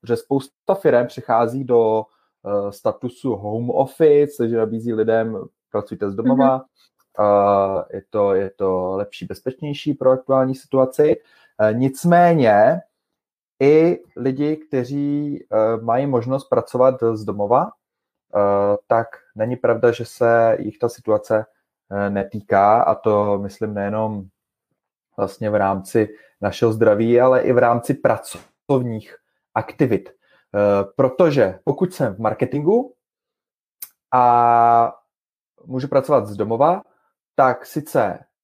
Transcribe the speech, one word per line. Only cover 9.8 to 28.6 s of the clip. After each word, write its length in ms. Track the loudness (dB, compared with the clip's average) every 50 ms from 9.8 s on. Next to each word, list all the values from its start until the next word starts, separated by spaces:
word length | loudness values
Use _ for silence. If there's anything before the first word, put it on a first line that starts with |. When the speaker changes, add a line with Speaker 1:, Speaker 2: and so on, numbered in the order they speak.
| -6 -6 -6
Speaker 1:
pro 160 | 0 2 2
aktuální 440 | 2 0 0 -2 0 0 0 -2 -4
situaci. 600 | -8 -10 _ 0 0 0 0 2 0 2 2 2 -2 _ _ _ _ _ _ _ _
Eh, 120 | 0 0 0
nicméně 1080 | 0 -2 -2 -2 -2 0 2 4 6 6 4 4 4 4 4 4 6 4 4 2 0 -6 _ _ _ _ _ _ _ _ _ _ _ _ _ _ _
i 380 | 4 4 6 6 6 4 2 -2 -6 _ _
lidi, 400 | -4 -4 -4 -2 -2 -2 -4 -4
kteří, 840 | -6 -8 _ -4 -4 -4 -4 -6 -4 -4 -2 -2 -4 -4 -6 -8 -10 -10 _ -2
eh, 240 | 0 0 0 0 -2 -2
mají 240 | -2 -2 0 0
možnost 380 | 0 -2 -2 -2 -2 -6 -6 -4 _
pracovat 460 | -2 -2 -2 -4 0 2 4 4 4 2 -2 -2 -2
z 120 | -2 -6
domova, 460 | -8 -6 -6 -2 2 2 2 2 0 -6 _ _ _ _ _ _ _ _ _ _ _ -2
eh, 400 | 0 0 2 2 0 0 0 -2 -2 _
tak 200 | _ -2 -2 -2 -4 -10 -20 _ _ _
není 220 | -6 -4 -4 -4
pravda, 340 | -4 -2 -2 0 2 2 0
že 140 | 0 0 -8
se 520 | -14 -6 -2 0 2 2 2 2 2 0 -2
jich 180 | -4 -10 -8 _
ta 100 | -6 -6
situace, 580 | -6 -8 -4 -2 -2 -2 0 -2 -2 -2 -2 _ _ _ _ _ _ _ _ _
eh, 200 | -6 -4 -4 -2
netýká, 720 | -2 -4 -6 -6 -10 -14 -6 _ 2 4 4 4 4 4 2
a 120 | 0 0
to 440 | -2 0 0 0 0 0 0 -2 -4
myslím 360 | -6 -10 -10 -10 -10 -8 -6
nejenom 500 | -6 -6 -6 -4 -6 -6 -6 -6 -10 -14 -16 _ _ _ _ _ _ _ _ _ _ _ _ _ _ _ _ _
vlastně 340 | -6 -6 -6 -6 -8 -6 -2
v 40 | -2
rámci 540 | 0 0 0 -2 -4 -6 -2 0 0 0 0 -4 -20 _ _ _ _
našeho 320 | -8 -8 -4 0 0 0 0
zdraví, 480 | 2 2 2 2 2 2 2 4 4
ale 200 | 4 4 2 2 2
i 100 | 2 2
v 60 | 2
rámci 360 | 2 2 0 0 -2 -4 -6
pracovních 1200 | -2 0 -2 -2 -2 -6 -16 -18 -18 -20 _ _ _